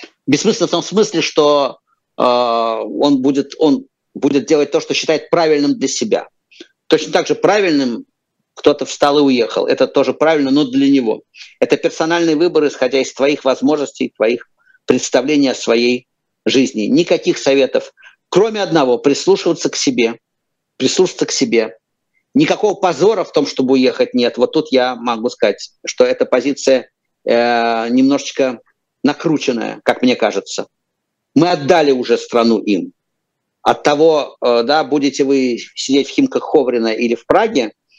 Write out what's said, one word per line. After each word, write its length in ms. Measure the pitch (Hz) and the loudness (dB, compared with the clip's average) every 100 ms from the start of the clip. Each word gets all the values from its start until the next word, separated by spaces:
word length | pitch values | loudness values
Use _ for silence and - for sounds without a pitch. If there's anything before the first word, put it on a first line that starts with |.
| - _ - | -20 _ -2
Бессмысленно 420 | 143 202 - 170 | 0 0 0 -2
в 40 | |
том 120 | 175 | -4
смысле, 360 | 160 190 208 165 | -2 -2 0 -2
что, 600 | 147 - 147 147 135 - _ _ _ - | -2 0 2 2 -2 -6 _ _ _ -2
э, 60 | |
он 960 | 123 123 120 113 113 110 107 - 143 139 | 0 2 0 0 -2 -4 -6 -2 0 2
будет, 340 | 131 139 - - | 0 0 -4 0
он 280 | 156 131 - _ _ | 0 0 -4 _ _
будет 320 | - - 135 117 | -4 -2 0 0
делать 260 | 156 143 | 0 0
то, 80 | 160 | -2
что 140 | - | -4
считает 360 | 143 - 151 - | -4 -2 -2 0
правильным 480 | 165 160 147 143 123 | 0 2 2 0 -2
для 120 | 135 | -4
себя. 400 | - 110 - - _ _ - - _ - | -4 -2 -4 -6 _ _ -20 -20 _ 0
Точно 240 | 156 - | 0 2
так 160 | 180 143 | -2 -2
же 80 | 151 | 0
правильным 680 | - 208 190 147 131 113 - _ _ _ _ | 2 2 2 0 0 -4 -12 _ _ _ _
кто-то 320 | - - 143 170 | -2 0 0 -4
встал 340 | - 147 147 | -2 0 2
и 20 | |
уехал. 460 | 143 127 110 - - | 2 2 0 -2 -2
Это 200 | 135 131 | 0 0
тоже 260 | 147 127 | 0 0
правильно, 360 | - 151 160 135 | 0 0 0 2
но 140 | 143 | 0
для 260 | 139 131 139 | 0 0 2
него. 340 | 139 113 - - - - - | 2 0 -4 -8 -20 -12 -4
Это 160 | - 147 | 0 0
персональный 600 | 165 - 165 170 165 151 | -2 -2 -2 0 0 2
выбор, 320 | 175 160 147 | 2 2 0
исходя 340 | - 127 135 | 0 -2 0
из 120 | 131 | -2
твоих 300 | - 139 143 | -2 0 0
возможностей, 680 | 135 127 135 151 135 - - - | -2 0 0 0 -4 -6 -6 -2
твоих 340 | 110 - - _ _ _ - | -2 -2 -6 _ _ _ -2
представлений 640 | 127 - 135 131 147 135 | -2 0 -2 2 2 2
о 60 | 113 | 0
своей 520 | - 117 120 123 - _ _ _ - | 0 2 2 -2 -6 _ _ _ -2
жизни. 380 | 120 127 110 | 2 0 0
Никаких 540 | 104 139 170 165 180 - | 0 0 2 0 0 -2
советов, 540 | - 139 127 - - _ - _ - | 0 2 2 -2 -6 _ -20 _ -2
кроме 340 | - 226 214 | 0 0 0
одного, 340 | 185 160 131 120 | -2 0 2 2
прислушиваться 720 | 135 139 - 190 175 165 139 | 0 0 2 0 0 -2 -4
к 60 | - | -4
себе – 440 | - 123 113 120 _ _ _ _ _ - | -2 0 -2 -4 _ _ _ _ _ -4
прислушаться 480 | 131 - 185 - 139 | -2 2 0 0 -4
к 60 | |
себе. 460 | - 123 113 110 - _ _ _ _ _ | -2 0 0 -2 -6 _ _ _ _ _
Никакого 420 | 262 294 - - - | 0 0 0 -2 0
позора 480 | 185 139 190 208 | -2 2 2 0
в 80 | - | -2
том, 140 | - 139 | -2 -2
чтобы 260 | - 127 | -2 0
уехать, 400 | 135 127 120 123 | 2 2 0 -2
нет. 240 | 123 120 117 | 0 -2 0
Вот 160 | 123 | 0
тут 180 | 160 156 | 0 0
я 240 | 127 127 120 | 0 0 -4
могу 340 | 117 113 120 | -6 -4 -6
сказать, 420 | - 107 101 - _ - | -2 -2 -2 -8 _ -6
что 180 | - | 0
эта 220 | 123 127 123 | 0 0 -2
позиция, 640 | 127 135 131 - 131 113 _ _ _ - | 0 -2 -2 0 0 -2 _ _ _ -2
э, 640 | 117 120 117 117 113 117 | 0 2 0 0 -2 0
немножечко 680 | 127 135 139 - - 135 120 _ _ _ _ | 2 2 0 -4 -4 -4 -4 _ _ _ _
накрученная, 760 | 135 147 165 143 - 120 107 107 | -4 -2 -2 -2 -2 -4 -4 -6
как 180 | - 120 | -4 0
мне 140 | 127 117 | 0 2
кажется. 520 | 107 95 - - - _ _ _ _ _ _ - | 0 -2 -6 -10 -12 _ _ _ _ _ _ 0
Мы 140 | 175 | 2
отдали 400 | 175 143 175 147 | 0 2 2 2
уже 260 | 127 120 117 | 0 0 -2
страну 420 | - 120 117 113 | 0 0 2 2
им. 340 | - 95 85 - _ _ _ _ _ _ | 0 -2 -4 -12 _ _ _ _ _ _
От 220 | - 117 | -2 0
того, 540 | 151 147 165 151 131 - | 0 4 4 2 -2 -4
э, 220 | 123 120 | 0 0
да, 200 | 117 151 | 2 0
будете 400 | 135 147 139 135 | 0 0 0 0
вы 340 | 139 139 127 117 - - | 0 2 0 -4 -10 -10
сидеть 320 | - 139 131 | -2 0 0
в 20 | |
Химках 320 | - 135 127 | 0 0 -2
Ховрина 460 | - 160 127 120 113 | 0 0 2 0 -2
или 220 | 110 120 120 | -2 -2 -2
в 100 | - | 0
Праге, 480 | 175 226 214 113 - _ | 0 2 -2 -4 -8 _